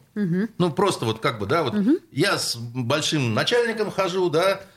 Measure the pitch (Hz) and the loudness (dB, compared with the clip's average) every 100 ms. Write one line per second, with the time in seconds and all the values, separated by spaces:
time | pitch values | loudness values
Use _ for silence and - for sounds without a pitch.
0 | _ - 196 175 226 - 175 156 196 - | _ -4 -2 0 -2 0 0 2 0 0
1 | 117 110 147 117 101 160 143 208 202 330 | -2 -2 -2 -4 0 0 2 2 2 2
2 | - - 190 170 - 120 117 123 120 147 | 0 -2 0 0 -4 -6 -6 -4 0 0
3 | 151 156 123 110 156 240 233 220 202 175 | 0 0 0 0 2 2 2 0 -2 -2
4 | 190 185 180 156 190 190 - | -2 0 2 2 2 0 -6